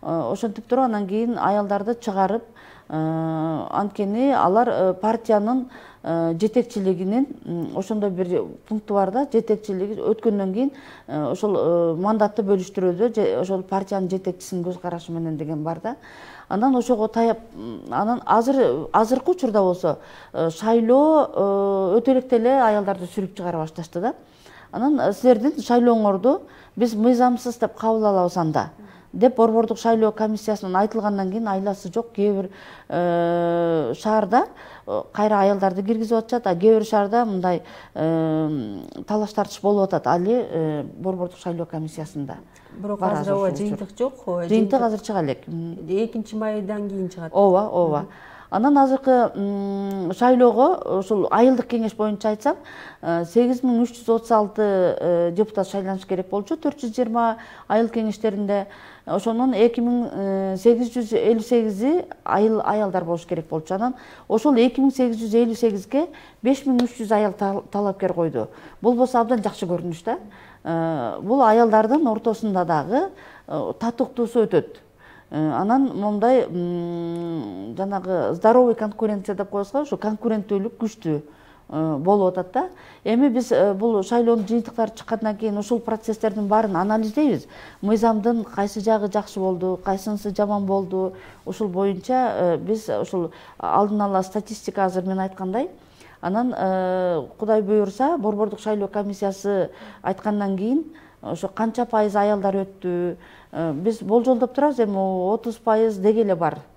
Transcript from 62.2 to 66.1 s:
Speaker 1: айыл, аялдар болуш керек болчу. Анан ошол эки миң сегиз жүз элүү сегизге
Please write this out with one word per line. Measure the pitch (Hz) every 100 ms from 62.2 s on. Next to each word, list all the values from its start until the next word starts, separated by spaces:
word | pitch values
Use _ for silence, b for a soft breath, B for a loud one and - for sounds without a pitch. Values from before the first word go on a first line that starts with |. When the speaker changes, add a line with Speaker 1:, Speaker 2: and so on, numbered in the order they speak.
| -
Speaker 1:
айыл, | 175 214 220 -
аялдар | 208 202 185 170
болуш | 170 -
керек | 170 160
болчу. | 156 156
Анан | 190 240 254 B B B
ошол | 220 302 254
эки | 247 247
миң | 269
сегиз | 262 254 220
жүз | 226
элүү | 226 233 220
сегизге | 226 202 190 269 359